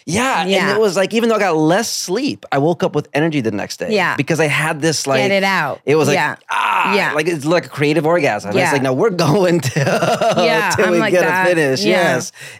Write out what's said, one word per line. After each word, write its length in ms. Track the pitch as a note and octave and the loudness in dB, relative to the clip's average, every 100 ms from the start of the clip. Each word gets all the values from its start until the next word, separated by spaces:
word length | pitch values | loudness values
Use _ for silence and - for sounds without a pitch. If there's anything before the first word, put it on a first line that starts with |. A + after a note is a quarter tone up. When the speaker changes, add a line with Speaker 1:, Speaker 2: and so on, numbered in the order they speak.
Speaker 1:
Yeah, 380 | D3 G3 C4 G3 | -6 -2 0 -2
and 80 | F3+ | 0
Speaker 2:
Yeah. 240 | F#3 D3+ | 0 0
Speaker 1:
it 60 | G#3+ | 2
was 160 | G#3+ F#3+ | 0 0
like, 160 | G3 | 0
even 140 | A3 A3+ | 0 2
though 80 | G#3+ | 2
I 40 | |
got 160 | G3 D#3+ | 2 2
less 360 | D#3 G3 A3 | 2 2 0
sleep, 540 | - - G#3 C#4 - - | -6 -4 -4 -4 -6 -4
I 80 | C#3 | 0
woke 240 | D3+ E3+ | 0 0
up 120 | F#3 | -2
with 140 | D3 - | -2 -2
energy 280 | D3 D#3+ D3 | -2 0 0
the 80 | A2 | -2
next 280 | G2+ F#2+ - | -4 -6 -8
day. 140 | F2+ | -2
Speaker 2:
Yeah. 220 | G#3 E3 C#3 | 0 0 -2
Speaker 1:
Because 240 | C#3 D#3+ | -2 0
I 60 | D3 | 0
had 340 | C#3 D#3 D#3 | 0 -2 -2
this, 260 | D#3+ C#3+ C#3 | -2 -2 0
like, 140 | C3+ | 0
Speaker 2:
Get 100 | G3 | 0
it 120 | G3 | 0
out. 360 | G3 F#3 C#3+ F2+ | 0 0 -2 -4
Speaker 1:
it 120 | C3 D#3 | 0 2
was 120 | D3 | 2
like, 60 | |
Speaker 2:
Yeah. 220 | E3 D3 - - | 2 0 -4 -6
Speaker 1:
ah, 440 | - - F#3 D#3 | -4 -2 0 0
Speaker 2:
Yeah. 180 | G3+ D3+ | 0 0
Speaker 1:
like, 160 | D3+ D#3+ | -2 -2
it's 160 | D#3+ | -2
like 220 | D3 E3+ - | 0 0 -2
a 20 | |
creative 380 | C3+ D3 D#3 D3+ | -2 0 2 2
orgasm. 440 | F3 C#3 G#2 G2+ | 2 2 -2 -2
It's 80 | - | 0
Speaker 2:
Yeah. 140 | - | 0
Speaker 1:
like, 80 | C#3+ | 0
"No, 120 | C3 | 0
we're 160 | C3 A3+ | 0 0
<laughs> 0 | |
going 500 | F3 D#3+ G3+ F3+ E3 | 0 2 2 2 2
till, 240 | C3 D3+ | 0 -2
Speaker 2:
Yeah, 880 | C#3 A3+ - A3+ A3+ - - A3 G3 E3+ | 0 0 0 0 0 2 2 2 0 0
Speaker 1:
till 100 | F#3 | 0
Speaker 2:
I'm 60 | |
Speaker 1:
we 60 | E3+ | 2
Speaker 2:
like 140 | G#3+ | 2
Speaker 1:
get 100 | F3+ | 2
Speaker 2:
that. 220 | F3 F3+ F#3 | 2 2 2
Speaker 1:
a 80 | |
finish." 300 | E3+ C#3 C3 | 2 2 0
Speaker 2:
Yeah. 300 | G3 A2 - | 0 2 2
Speaker 1:
Yes. 180 | - - - - | -2 -6 -14 -20